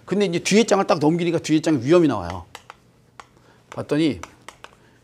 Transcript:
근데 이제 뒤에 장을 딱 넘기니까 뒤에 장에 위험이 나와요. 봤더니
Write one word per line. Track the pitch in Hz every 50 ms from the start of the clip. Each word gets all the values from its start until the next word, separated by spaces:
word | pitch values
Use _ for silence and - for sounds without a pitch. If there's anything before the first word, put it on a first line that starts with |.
| _
근데 | - 180 202 202
이제 | 180 170 165
뒤에 | - - 185 214 226
장을 | 226 202 190 196
딱 | - 196 160
넘기니까 | 135 151 170 175 180 170 160 160
뒤에 | - - 151 156
장에 | 151 165 156 127 110
위험이 | 135 175 180 170 143
나와요. | 117 101 87 85 90 92 87 - - - - - - _ _ _ _ _ _ _ _ - - _ _ _ _ _ _ _ _ -
봤더니 | - 123 - - 147 147 165 147 113 87 - - - - _ - - _ - - _ _ _ _ _ _